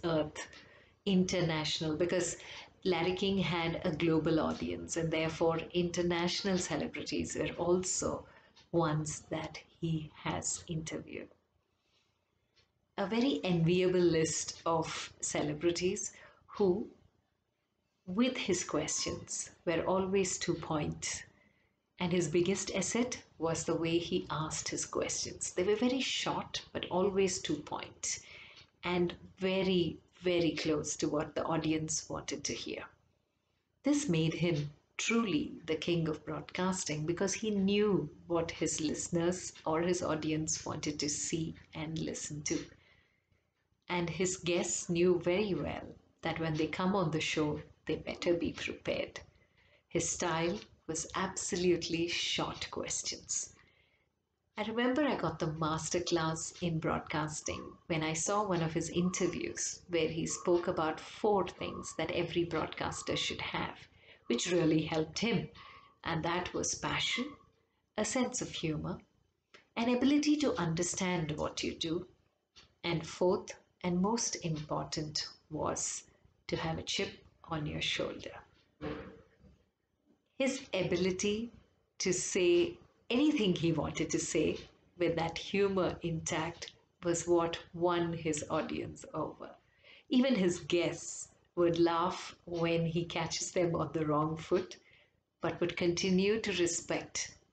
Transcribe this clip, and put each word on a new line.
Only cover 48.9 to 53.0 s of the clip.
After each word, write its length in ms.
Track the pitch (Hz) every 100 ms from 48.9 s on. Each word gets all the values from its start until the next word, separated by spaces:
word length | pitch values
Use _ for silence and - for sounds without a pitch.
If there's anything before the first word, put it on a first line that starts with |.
| - - - - _ _ _ _ _ _
His 180 | 170 170
style 540 | - 175 160 170 208 - - -
was 220 | 156 - -
absolutely 920 | 190 - - 175 180 165 - 165 170
short 600 | - - - 156 - -
questions. 800 | - - -